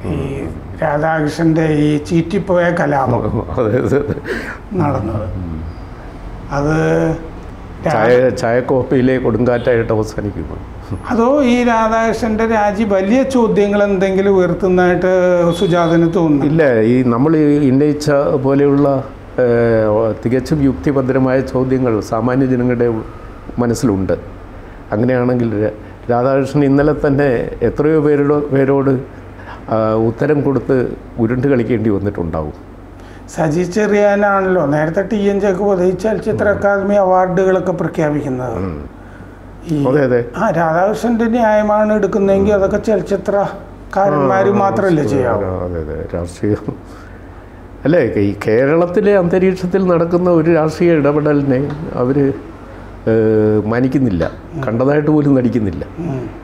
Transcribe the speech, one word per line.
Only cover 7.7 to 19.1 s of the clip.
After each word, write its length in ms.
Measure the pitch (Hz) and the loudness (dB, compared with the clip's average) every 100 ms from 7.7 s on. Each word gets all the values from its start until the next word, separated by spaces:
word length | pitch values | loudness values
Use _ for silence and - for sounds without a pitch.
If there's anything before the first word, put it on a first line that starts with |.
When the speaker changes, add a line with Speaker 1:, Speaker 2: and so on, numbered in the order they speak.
| - | -6
Speaker 2:
രാ- 80 | 170 | -2
Speaker 1:
ചായ, 360 | 117 113 123 127 | 2 4 4 4
ചായക്കോപ്പയിലെ 880 | - 117 120 123 135 120 127 127 127 | 0 0 0 0 -2 2 2 2 2
കൊടുങ്കാറ്റായിട്ട് 760 | 127 110 123 120 123 117 110 | 0 0 2 2 2 0 0
അവസാനിക്കുന്നു. 640 | 110 107 - 101 92 76 - - - - - - | -2 -2 -6 -6 -8 -10 -12 -12 -16 -10 -10 -4
Speaker 2:
അതോ 340 | 226 233 294 | 0 2 2
ഈ 200 | 254 247 | 2 2
രാധാകൃഷ്ണൻ്റെ 840 | 240 226 220 226 226 220 226 214 226 | 2 2 2 0 0 -2 -2 -2 0
രാജി 360 | 220 208 196 | 2 0 0
വലിയ 400 | 220 196 190 254 | 0 0 2 2
ചോദ്യങ്ങൾ 600 | 262 254 220 180 202 202 | 2 2 2 2 2 2
എന്തെങ്കിലും 540 | 202 190 190 190 196 190 | 2 2 0 2 2 4
ഉയർത്തുന്നതായിട്ട് 1160 | 175 170 190 180 180 175 185 185 180 180 170 | 2 0 2 4 4 2 2 2 4 4 2
സുജാതന് 600 | 170 190 175 165 165 165 | 2 2 2 2 2 2
തോന്നുന്നു? 320 | 180 160 143 | 2 2 2
Speaker 1:
ഇല്ല, 360 | 143 160 147 117 | 2 2 4 4
ഈ 220 | 110 123 | 4 2
നമ്മൾ 340 | 123 117 147 160 | 2 2 2 4
ഈ 340 | 147 147 139 | 4 4 4
ഉന്നയിച്ച 400 | 135 151 143 - | 4 2 0 0
പോലെയുള്ള, 920 | 139 - 147 135 139 143 139 143 135 - | 2 2 0 2 2 4 4 2 0 -4